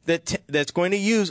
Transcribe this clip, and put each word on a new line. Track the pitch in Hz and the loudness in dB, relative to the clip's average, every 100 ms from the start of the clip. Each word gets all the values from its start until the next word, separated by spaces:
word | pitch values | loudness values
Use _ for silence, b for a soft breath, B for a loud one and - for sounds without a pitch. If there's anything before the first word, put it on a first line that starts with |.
| - | -2
that | 165 - | -2 -2
t-, | - - | -8 -2
that's | 147 143 | -2 -2
going | - 180 | 0 0
to | 202 | 0
use | 202 226 190 | 2 2 0